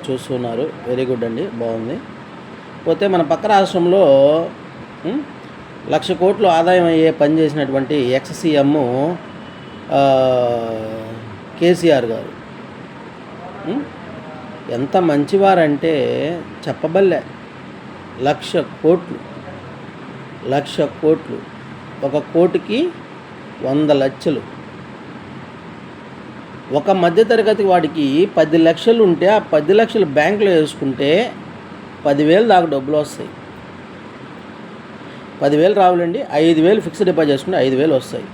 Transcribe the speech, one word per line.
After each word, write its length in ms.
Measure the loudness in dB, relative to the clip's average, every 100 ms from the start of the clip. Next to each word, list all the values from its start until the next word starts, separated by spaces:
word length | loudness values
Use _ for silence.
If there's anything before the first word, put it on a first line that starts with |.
| 0
చూస్తున్నారు. 580 | -6 -4 -4 -4 -4 -4 -6 -4
వెరీ 180 | -2 -2
గుడ్ 180 | -2
అండి, 240 | -2 -4 -6
బాగుంది. 520 | -4 -4 -4 -6 -8 -10 -18 -18 -18 -18 -18 -18 -6 -2
పోతే 200 | 2 2
మన 140 | 2
పక్క 240 | 2 0 4
రాష్ట్రంలో, 600 | 4 4 2 4 6 6 8 6 4 0 -8 -16 -16 -18 -10 -6
ఉం, 180 | -6 -8 -14 -18 -18 -18 -14 -4
లక్ష 220 | -2 -2
కోట్లు 360 | 0 2 4 4
ఆదాయం 380 | 4 4 4 4
అయ్యే 260 | 4 4
పని 280 | 4 2 4
చేసినటువంటి 560 | 2 0 -2 -2 0 0
ఎక్స్ 380 | 2 0 -2
సీఎం, 440 | -4 2 4 4 2 2 0 -2 -4 -10 -16 -16 -18 -16 -16 -2
ఆ, 140 | 2 4 4 4 2 2 -2 -4 -6 -8 -8 -10 -12 -14 -16 -16 0
కేసీఆర్ 460 | 4 4 6 4 2
గారు, 240 | -4 -8 -14 -16 -18 -16 -16 -18 -18 -18 -18 -18 -16 -16 -12 -8
ఉం, 140 | -6 -8 -14 -16 -16 -16 -16 -16 -14 -8
ఎంత 260 | -6 0 2
మంచివారంటే 1400 | 2 2 2 4 4 6 4 2 0 2 0 0 -2 -4 -10 -10 -8
చెప్పబల్లే. 560 | -4 0 4 4 2 -4 -16 -18 -18 -18 -18 -18 -18 -16 -2
లక్ష 360 | -2 -2 -2 -4
కోట్లు, 600 | -4 -2 2 2 0 -12 -12 -16 -14 -16 -16 -16 -18 -16 -16 -16 -16 -12 -2
లక్ష 320 | -2 -2 -2
కోట్లు, 580 | -4 0 2 2 -2 -12 -12 -18 -18 -16 -16 -6
ఒక 140 | -4 -2
కోటికి 720 | 0 2 2 2 -2 -2 -2 -4 -16 -18 -18 -18 -18 -8
వంద 260 | -2 0 4
లక్షలు. 720 | 4 2 -2 -4 -4 -6 -16 -16 -16 -18 -18 -16 -16 -16 -16 -16 -18 -18 -18 -18 -18 -18 -18 -16 -16 -16 -18 -4
ఒక 180 | -2 2
మధ్యతరగతి 720 | 4 4 4 4 4 4 2
వాడికి 680 | 4 4 2 0 2 2 2 2
పది 200 | 4 6
లక్షలు 460 | 4 4 2 6
ఉంటే, 240 | 4 4 4
ఆ 100 | 4
పది 360 | 4 0 4
లక్షలు 320 | 4 4 2 2
బ్యాంకులో 460 | 2 2 4 4
వేసుకుంటే 800 | 4 2 -2 -4 0 2 2 2 -6 -16 -16 -16 -18 -18 -4 0
పదివేలు 420 | 4 6 6 6
దాకా 200 | 4 4
డబ్బులు 300 | -2 0 0
వస్తాయి. 320 | -2 -8 -12 -14 -18 -18 -18 -18 -18 -18 -18 -18 -18 -18 -18 -18 -18 -18 -18 -18 -18 -18 -18 -2
పదివేలు 320 | 0 4 4 6
రావులండి, 480 | 4 4 0 -4 -2
ఐదు 300 | 2 4 4
వేలు 200 | 4 2
ఫిక్స్డ్ 240 | 0 0 0
డిపాజిట్ 280 | 2 2
చేసుకుంటే 240 | 0 0 0
ఐదు 180 | 2 2
వేలు 180 | 2
వస్తాయి. 320 | 2 -2 -8 -10